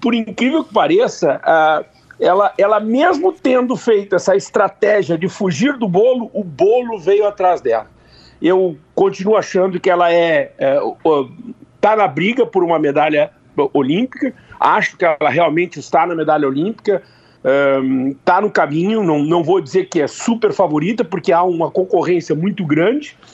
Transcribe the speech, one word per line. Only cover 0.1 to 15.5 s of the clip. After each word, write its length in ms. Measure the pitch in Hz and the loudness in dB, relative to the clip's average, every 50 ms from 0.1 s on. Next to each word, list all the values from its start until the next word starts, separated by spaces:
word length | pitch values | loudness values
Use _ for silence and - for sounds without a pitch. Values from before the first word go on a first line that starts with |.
| 233 | 0
incrível 480 | 233 226 220 190 - 233 254 302 320 285 | -2 -2 -6 -4 -2 -2 0 0 0 -2
que 80 | - - | 0 0
pareça, 680 | 214 160 147 320 381 - 156 151 - - 160 139 - - | 0 2 4 4 2 2 0 -2 -2 -2 -2 -2 0 0
ah, 400 | - 160 160 156 156 156 151 - - _ _ _ _ - - | 2 2 4 4 2 2 0 -4 -8 _ _ _ _ -8 -2
ela, 340 | - 160 180 196 202 185 - | 0 2 2 2 2 0 0
ela 240 | - 190 202 220 208 | 0 0 2 2 0
mesmo 500 | 214 220 226 262 302 359 370 285 330 370 320 | 0 0 0 2 2 2 0 0 0 -2 -4
tendo 440 | - - 277 254 254 247 240 254 | -2 -2 0 0 2 0 0 -4
feito 400 | 180 - - 226 208 202 202 - | -4 0 0 0 0 0 0 -2
essa 180 | 170 - - 185 | -2 0 2 0
estratégia 840 | 196 190 - - 220 202 202 - _ - 202 208 208 190 135 170 160 | 0 0 -2 0 0 0 0 0 _ 0 2 2 0 0 -2 -2 -4
de 100 | 170 185 | -4 -6
fugir 480 | - - 208 185 170 127 196 277 294 | -6 -4 -4 -4 -2 0 -2 -2 -2
do 100 | 254 233 | -2 -4
bolo, 440 | 202 170 190 214 254 254 254 233 - - | 0 2 2 2 2 2 0 -4 -6 -8
o 100 | - 208 | -8 -8
bolo 560 | 175 143 131 165 202 226 247 247 233 226 202 | -8 -2 0 2 2 2 2 0 -2 -8 -4
veio 280 | 151 175 202 202 208 | 0 0 2 2 2
atrás 340 | 208 202 - 190 180 175 143 | 0 -2 0 0 0 0 0
dela. 260 | - 127 113 113 107 - _ _ _ _ _ - - - _ _ | 0 -2 -2 -2 -4 -8 _ _ _ _ _ -20 -20 -20 _ _
Eu 360 | - 156 185 185 190 180 160 143 _ _ _ | 0 2 2 2 2 0 -2 -8 _ _ _
continuo 420 | - 196 196 175 - 190 202 220 | 0 0 0 0 -2 -2 0 2
achando 420 | 202 160 - - 190 180 190 185 180 | 2 0 0 0 0 0 0 -2 -2
que 120 | - 196 | 0 0
ela 200 | 175 175 175 170 170 | 2 4 4 4 4
é, 400 | 170 170 170 160 147 139 - - - | 2 2 2 2 0 -2 -2 -4 -4
é, 220 | 139 135 135 143 | -2 0 0 0
o, 480 | 101 113 - - - 160 156 143 135 123 143 - - - - - - _ _ _ | -2 -4 -6 -4 -2 0 0 0 -2 -4 -10 -16 -20 -20 -20 -20 -20 _ _ _
tá 140 | - 202 220 | 0 0 2
na 140 | 214 208 180 | 2 0 0
briga 380 | 135 147 170 196 240 262 233 | -2 -2 -2 -2 0 0 -2
por 180 | 233 - 190 175 | 0 0 0 0
uma 140 | 165 170 160 | 0 0 0
medalha 520 | 156 147 139 151 147 156 156 147 147 147 - _ _ _ _ - 143 - - | 0 0 0 0 0 2 2 0 0 -2 -4 _ _ _ _ -4 -2 0 0
olímpica, 600 | 147 135 131 156 190 247 254 - - - 262 - - _ _ - - | 0 0 0 0 0 -2 -4 -4 -6 -6 -6 -6 -10 _ _ -6 -2
acho 380 | - 139 165 208 196 - - | 0 2 2 2 0 -4 -4
que 80 | - 185 | -2 0
ela 260 | 170 156 143 156 147 | 0 0 0 0 0
realmente 480 | 123 151 170 160 | 2 2 0 0